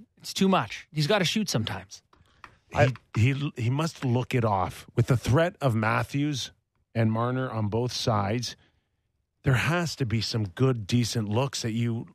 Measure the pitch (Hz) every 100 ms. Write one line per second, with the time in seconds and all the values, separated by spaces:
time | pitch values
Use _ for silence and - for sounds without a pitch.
0 | - _ - - 190 180 107 - - 151
1 | 147 208 170 220 208 120 107 95 - -
2 | _ _ _ _ - _ _ - 135 117
3 | _ - 123 139 147 - 113 139 160 -
4 | 131 123 117 123 113 98 87 - - -
5 | - 123 - 143 170 - 135 110 107 117
6 | 117 143 147 131 - - _ _ _ 113
7 | 110 113 120 127 127 113 104 110 123 -
8 | 127 104 98 120 117 - _ _ _ _
9 | _ _ _ _ 139 120 101 175 165 -
10 | 120 110 - 113 98 - 131 120 98 120
11 | 110 120 104 110 135 - 120 113 117 117
12 | -